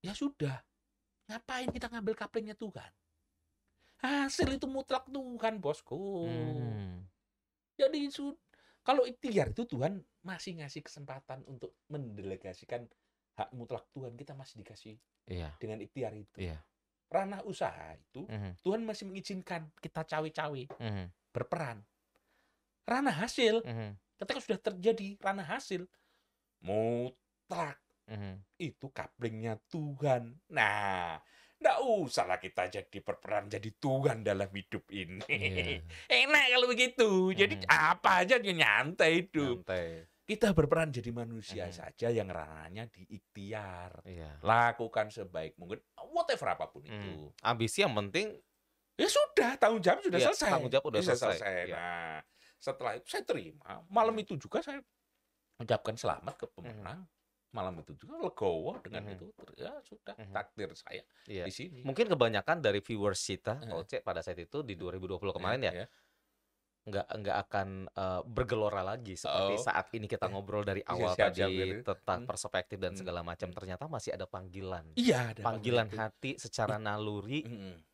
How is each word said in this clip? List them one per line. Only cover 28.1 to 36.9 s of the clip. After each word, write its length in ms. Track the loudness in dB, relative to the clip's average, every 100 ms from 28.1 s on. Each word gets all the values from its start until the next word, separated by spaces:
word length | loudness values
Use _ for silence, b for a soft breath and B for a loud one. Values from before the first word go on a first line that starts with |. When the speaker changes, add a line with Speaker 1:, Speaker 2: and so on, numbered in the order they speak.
| -8 -8 -10 -16 _
Speaker 1:
itu 300 | -8 -8 -10
kaplingnya 680 | -8 -10 _ -6 -4 -6 -6 _
Tuhan. 680 | -6 -6 0 4 4 2 -16 _
Nah, 680 | 2 4 4 2 0 -2 -6 b b b b
nggak 220 | 4 6
usahlah 540 | 4 4 2 0 2 0
kita 300 | -2 -2 -2
jadi 280 | -2 -8 -10
berperan 480 | -6 -6 -2 -2 -2
jadi 220 | -6 -6
Tuhan 460 | -4 0 4 4 2
dalam 280 | 0 0 -2
hidup 340 | -6 -8 -8 _
ini. 340 | -8 -8 -8
Speaker 2:
Iya. 560 | -4 -2 0 0 -2 -4 -8 B B
Speaker 1:
<laughs> 120 | 4
Enak 240 | 6 6 8
kalau 180 | 6 6
begitu. 420 | 4 4